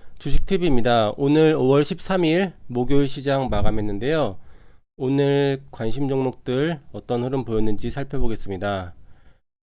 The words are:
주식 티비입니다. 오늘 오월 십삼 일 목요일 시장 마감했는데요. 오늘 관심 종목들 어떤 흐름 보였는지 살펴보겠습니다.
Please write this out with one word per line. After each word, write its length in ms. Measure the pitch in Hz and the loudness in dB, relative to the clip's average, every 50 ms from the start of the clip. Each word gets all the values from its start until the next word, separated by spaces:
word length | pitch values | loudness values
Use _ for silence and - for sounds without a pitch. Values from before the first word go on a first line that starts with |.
| - - - - | -16 -16 -16 -10
주식 280 | - - - - - | -2 6 6 6 6
티비입니다. 640 | - 190 180 175 165 135 120 110 123 117 117 110 104 - - | 6 2 0 2 4 4 4 4 4 4 2 2 0 -2 -2
오늘 380 | 139 139 147 156 156 156 156 | 0 2 2 4 4 2 2
오월 280 | 139 127 131 139 143 147 | 2 2 2 4 2 2
십삼 400 | - 185 - - - 190 185 175 | 0 -4 -10 -6 -4 -2 0 0
일 300 | 156 160 180 196 180 - - - - | 0 0 0 -2 -4 -6 -12 -14 -8
목요일 380 | 123 120 123 - 143 139 143 | -4 -4 0 4 4 4 4
시장 440 | 139 - 143 131 143 135 135 131 117 | 2 -2 -6 -4 -4 -2 -2 -2 -2
마감했는데요. 880 | 107 104 98 104 107 107 104 104 101 98 113 139 160 160 139 104 95 - - - - - - - - - _ _ _ | 0 2 4 4 4 2 -2 -2 -4 -4 -4 -2 -2 -2 -2 -4 -4 -10 -14 -18 -20 -20 -20 -20 -20 -20 _ _ _
오늘 680 | - 139 127 139 139 143 139 139 143 143 139 139 135 139 - | -8 -4 -2 0 0 0 0 0 0 0 -2 -2 -6 -8 -16
관심 360 | - - 117 113 117 139 143 135 | -14 -6 -2 -2 -2 0 -2 -2
종목들 720 | 139 135 131 131 - - - 135 123 131 147 165 165 139 - - - | -2 -2 -4 -4 -6 -8 -8 -6 -4 -2 -2 -4 -4 -8 -10 -16 -16
어떤 320 | 104 - - 123 120 123 | -16 -8 -6 -4 -4 -4
흐름 180 | 127 135 131 120 | -4 -4 -6 -6
보였는지 460 | 120 113 107 107 107 104 98 - 120 | -2 0 2 2 2 2 2 0 -4
살펴보겠습니다. 1040 | - 139 139 135 - 127 123 - 98 - - 104 98 90 98 101 101 95 90 87 - - - - - - - - - _ _ _ _ _ _ _ | -4 -6 -8 -6 -2 2 2 2 2 0 -4 -6 -6 -4 -4 -4 -4 -4 -6 -10 -14 -18 -20 -20 -20 -20 -20 -20 -20 _ _ _ _ _ _ _